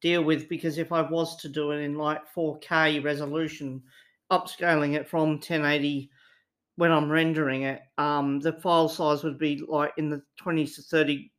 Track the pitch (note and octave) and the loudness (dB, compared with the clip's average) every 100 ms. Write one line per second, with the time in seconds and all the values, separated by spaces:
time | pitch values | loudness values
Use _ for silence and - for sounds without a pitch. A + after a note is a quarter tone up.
0 | E3+ F3 D#3 D#3 - E3 E3 D3+ D#3+ E3+ | 0 2 2 0 -2 -4 -4 -4 -2 -2
1 | D#3 E3 E3 - D#3 D3+ D3 D3 D3 D3 | 0 0 -2 -6 -8 -4 -2 -2 -4 -2
2 | D3+ D3+ - F3 D#3 D3+ - D#3+ D#3 D3 | -2 -4 -6 -4 -4 -4 -2 2 2 2
3 | D3 C#3+ C#3+ D#3 D#3 D#3 C#3 C3 - _ | 0 -2 -4 -4 -4 -6 -10 -10 -14 _
4 | _ _ _ F3+ - - E3+ D#3 D3 D3+ | _ _ _ -2 -2 -2 2 2 2 0
5 | C#3 E3 D#3 D3+ - E3 D3 D3 C#3+ C#3 | -2 0 2 0 -2 0 2 2 0 -2
6 | C3+ _ _ _ _ _ _ - E3+ D#3 | -6 _ _ _ _ _ _ 2 4 4
7 | D3+ D#3 E3 D#3 C#3 C3 C3+ C3+ - - | 4 2 2 2 0 0 -4 -6 -10 -2
8 | D3 D3 C#3 C#3 D#3+ D#3+ F#3 E3+ D#3 D#3+ | 0 0 0 0 -2 -2 2 4 4 0
9 | D3+ D3 D#3+ C3+ D#3 C#3+ D#3 D3+ D3+ - | 0 0 -2 -2 -2 -4 -4 -2 -2 -2
10 | D3+ D3 - - F3+ D#3+ D3 - - D#3+ | -4 -4 -8 -12 -4 -2 -2 -6 -2 2
11 | D3 C#3+ - | 2 0 -6